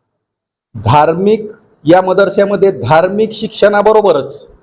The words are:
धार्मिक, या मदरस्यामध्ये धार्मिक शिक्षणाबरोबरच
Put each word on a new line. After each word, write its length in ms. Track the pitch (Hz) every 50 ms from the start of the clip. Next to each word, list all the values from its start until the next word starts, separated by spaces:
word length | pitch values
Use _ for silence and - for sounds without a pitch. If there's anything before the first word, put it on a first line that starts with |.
| _ _ _ _ _ _ _ _ _ _ _ _ _ _ _
धार्मिक, 760 | 113 101 107 - 147 151 156 165 170 196 208 220 208 214 - - - _ _ _ _ _
या 180 | 147 175 185 185
मदरस्यामध्ये 680 | 185 185 190 196 180 - - 202 196 202 202 190 196
धार्मिक 600 | - 127 113 117 156 160 175 185 202 208 220 214 220
शिक्षणाबरोबरच 1160 | - 226 - - - 190 208 202 208 202 214 214 214 202 190 160 139 - - - - - - - _